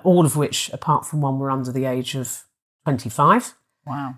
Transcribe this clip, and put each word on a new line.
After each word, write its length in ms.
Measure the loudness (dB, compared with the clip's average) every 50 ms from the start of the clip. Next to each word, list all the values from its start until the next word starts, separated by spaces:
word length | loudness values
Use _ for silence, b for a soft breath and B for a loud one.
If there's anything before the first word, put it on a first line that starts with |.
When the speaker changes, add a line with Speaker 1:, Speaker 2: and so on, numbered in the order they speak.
| 4
Speaker 1:
all 220 | 4 6 6 6
of 100 | 4 2
which, 340 | 0 -2 -2 -2 -4 -6 -6 -8
apart 320 | -6 -2 0 0 0 0
from 140 | -2 -4 -2 -2
one, 160 | -2 -2 -2
were 120 | -2 -2
under 220 | -2 -2 -4 -4 -4
the 120 | -2 -2
age 280 | -2 -2 -4 -4 -4 -6
of 280 | -6 -6 -8 -8 -12 -14 _ _ _ _ _ _ _ -4
twenty-five. 720 | -2 -2 -2 -2 -4 0 4 6 6 6 4 2 -4 -12 _ _ _ _ _ -14
Speaker 2:
Wow. 280 | -10 -10 -8 -8 -10 -12